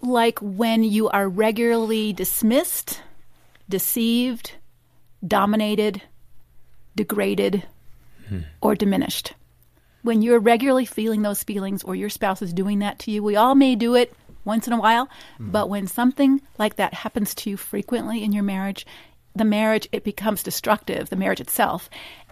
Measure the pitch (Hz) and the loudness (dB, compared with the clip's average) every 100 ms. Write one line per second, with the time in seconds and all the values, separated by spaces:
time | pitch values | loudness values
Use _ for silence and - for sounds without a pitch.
0 | 247 247 226 233 202 190 226 226 220 208 | 0 2 2 0 -4 -2 0 2 2 2
1 | 214 202 196 185 220 220 233 233 220 220 | 2 2 0 2 0 2 2 2 0 -2
2 | 214 180 185 - 220 247 349 - - - | -2 -4 -4 0 2 2 0 -4 -8 -12
3 | - - - - _ - - 190 - - | -14 -18 -20 -20 _ -20 -8 -4 -2 0
4 | 226 233 247 233 - - - _ _ _ | 2 2 0 -4 -10 -16 -20 _ _ _
5 | - - 175 202 202 214 214 214 214 196 | -20 -12 -2 2 2 2 0 0 0 -2
6 | - - - - - - - - - - | -10 -20 -20 -20 -20 -20 -20 -20 -10 -6
7 | 208 208 196 202 196 190 - - - - | -4 -2 0 0 0 0 -4 -16 -20 -20
8 | - - - 95 76 - - - 202 196 | -20 -18 -10 -8 -10 -2 0 2 2 0
9 | - - - - - _ _ _ _ _ | -2 -4 -8 -14 -20 _ _ _ _ _
10 | 233 226 226 233 214 233 269 262 247 - | -2 2 6 6 6 4 4 2 0 -2
11 | 220 214 208 202 - 202 196 196 - 185 | -2 0 0 -2 -4 -4 -4 -6 -6 -6
12 | 202 - 208 185 185 170 190 202 202 - | -6 -4 -2 -2 -4 -2 0 0 -2 -4
13 | - 208 208 208 240 277 269 240 233 247 | -6 -2 0 4 6 6 6 4 4 4
14 | 247 - - - - 220 226 233 208 233 | 2 -2 -20 -12 -4 -4 -2 2 4 2
15 | 262 - - - 110 202 196 202 196 - | 0 -8 -20 -14 -4 -2 -2 -4 -6 0
16 | 247 262 277 269 - - 214 - 196 - | 0 4 4 4 0 -4 -4 0 -4 -4
17 | 220 - 208 - - 196 - 202 - 240 | -6 -4 -4 -4 -8 -8 -6 -6 -4 -4
18 | 220 226 208 208 202 190 196 196 - - | -2 -4 -2 0 0 -2 -4 -6 -12 -20
19 | - _ _ - 220 208 220 220 - 214 | -20 _ _ -2 2 2 2 2 -2 -6
20 | - - 214 202 - - - 208 - 165 | -6 -4 -2 -4 -4 -4 0 0 -2 -6
21 | - 185 190 190 - - 202 180 - - | -4 -2 -2 -2 -4 -2 0 -2 -10 -18
22 | - - - | -20 -20 -6